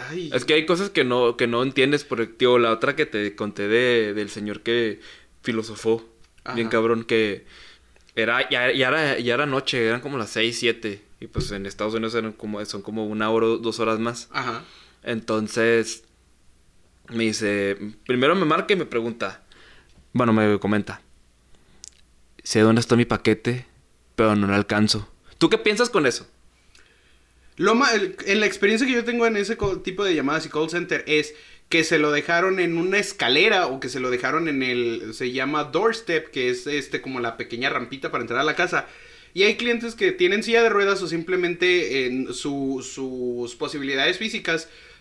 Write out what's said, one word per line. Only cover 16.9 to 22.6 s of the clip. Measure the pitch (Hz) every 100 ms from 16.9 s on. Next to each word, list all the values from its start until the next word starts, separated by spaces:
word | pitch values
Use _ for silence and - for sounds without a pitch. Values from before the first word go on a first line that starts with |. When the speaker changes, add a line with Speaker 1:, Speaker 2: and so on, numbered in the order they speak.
| _ -
Speaker 2:
me | 117 113
dice, | 107 107 101 98 98 104 - -
primero | 123 139 185
me | 160
marca | 160 196
y | 196
me | 151
pregunta, | 120 117 113 101 - _ - - - _ - -
bueno, | 120 120
me | 110 107 101
comenta, | 101 104 98 - _ - _ _ _ - _ - - _ _ _ _ _
"Sé | - 110